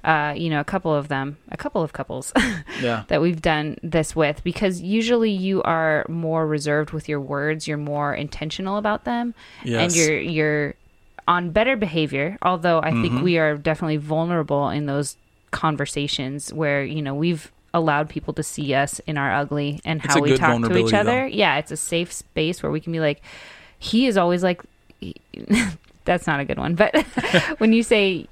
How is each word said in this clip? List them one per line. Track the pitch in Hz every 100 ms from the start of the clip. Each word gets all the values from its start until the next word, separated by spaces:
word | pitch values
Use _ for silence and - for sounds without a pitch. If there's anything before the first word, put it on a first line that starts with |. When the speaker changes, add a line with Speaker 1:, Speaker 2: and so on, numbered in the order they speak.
Speaker 1:
Uh, | - 156 147 147
you | 165
know, | 151
a |
couple | 151 190 170 151
of | 143
them, | 139 139 147 -
a | -
couple | - 214
of | 156
couples | - 139 131 - - 262 185
<laughs> | 147 -
Speaker 2:
Yeah. | 127 113 104
Speaker 1:
that | 156
we've | 165 165
done | 165 156 151 -
this | 165 165 156 160
with, | 147 151
because | 175 - 202 180
usually | 170 214 226 240 220
you | 196 190 190
are | - 165 160 151 -
more | 165 165 160 156
reserved | 151 147 147 151
with | 156 -
your | 147
words. | 135 143 147 156 156
You're | 147
more | 147 147 147
intentional | - 147 - 156 - 190 208
about | 208 214
them. | - 240 240 - - - -
Speaker 2:
Yes. | 117
Speaker 1:
And | 175 165
you're, | 156 147
you're | - 156 151 151 147 - _ _ _ - -
on | 175 175
better | 170 233 254
behavior, | 202 160 151 135 147 202
although | 180 180 175 165
I | 156
think | 120 175 123
Speaker 2:
Mm-hmm. |
Speaker 1:
we | 175 170
are | 156 147
definitely | 147 156 165 151
vulnerable | 151 156 165 175 147 143 143
in | 143 147
those | 139 143 - _ _ _
conversations | - 160 147 143 - 143 - 131 143 -
where, | - 151 143 139
you | 156
know, | 143 139
we've | 170 165 - _ _
allowed | 170 160 147 156
people | - - 147
to |
see | 151 - 143 135
us | 143 - -
in | 151
our | 139
ugly | 110 143 147 143 147
and | - 160 139
Speaker 2:
It's |
Speaker 1:
how | 143
Speaker 2:
a |
Speaker 1:
we | 139
Speaker 2:
good | 131
Speaker 1:
talk | 160
to | 117
each |
Speaker 2:
vulnerability, | 117 117 - 202
Speaker 1:
other. | 208 247
Speaker 2:
though. | 262 -
Speaker 1:
Yeah, | 190 143
it's | 160
a | 156
safe | - 170 175
space | - - - 156 180
where | -
we | 151
can | 170
be | 165
like, | 156 147 - - - - - _
"He | - 220 262
is | 196
always | 175 175
like," | 180 175 - _ _ -
<laughs> | - - _ - - 226 214 160 _ _ -
that's | 175 -
not | 143
a | 139
good | -
one, | - 170
but | 208 -
<laughs> | - - 233 175 - 311
when | 220
you | 226
say | 226 220 196 175 -